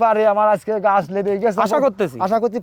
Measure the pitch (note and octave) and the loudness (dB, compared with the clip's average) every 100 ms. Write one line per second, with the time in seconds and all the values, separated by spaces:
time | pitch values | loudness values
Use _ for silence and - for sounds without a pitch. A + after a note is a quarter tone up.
0 | A3+ G#3+ G#3+ G3+ G#3+ G#3 - G#3+ G3+ G3 | 2 2 2 2 2 0 -2 -2 0 0
1 | E3 F#3+ G3 G3 A3+ G3 G#3 C#4+ C4+ G3 | 0 -4 -2 -2 0 0 0 0 0 0
2 | F#3 B2+ F#3+ A3 A#3 A3 | -4 -4 -2 0 -2 -2